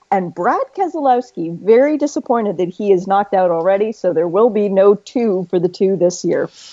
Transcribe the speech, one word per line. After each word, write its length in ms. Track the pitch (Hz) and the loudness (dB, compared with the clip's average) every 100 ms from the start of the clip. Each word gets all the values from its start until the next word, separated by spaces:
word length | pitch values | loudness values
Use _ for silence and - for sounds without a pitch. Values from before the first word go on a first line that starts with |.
| - | -4
And 240 | 196 175 | -2 -2
Brad 260 | - 262 330 539 - | -4 -2 -2 -4 -4
Keselowski, 800 | 359 320 277 247 247 - 165 170 | -4 -2 0 0 -2 -8 -8 -6
very 380 | 180 226 285 302 | 2 4 4 2
disappointed 640 | 294 - - 233 208 175 | -2 -4 -2 -2 -2 -2
that 100 | 180 | -4
he 240 | - 202 | -4 0
is 140 | 190 190 | 0 2
knocked 260 | 196 202 | -2 0
out 180 | 196 185 | 0 0
already, 400 | 165 175 196 220 | 0 0 0 -2
so 200 | 226 185 | -4 -2
there 160 | 160 170 | 0 0
will 220 | 180 233 | 2 2
be 180 | 208 208 | 2 0
no 260 | 190 202 202 | 2 4 2
two 500 | - 262 233 185 175 | -2 -4 -2 -2 -2
for 100 | 185 | -2
the 100 | 175 | -2
two 280 | - 190 190 | -2 -2 2
this 280 | 175 180 175 | 0 -2 -4
year. 240 | 143 139 - - | -4 -4 -10 -20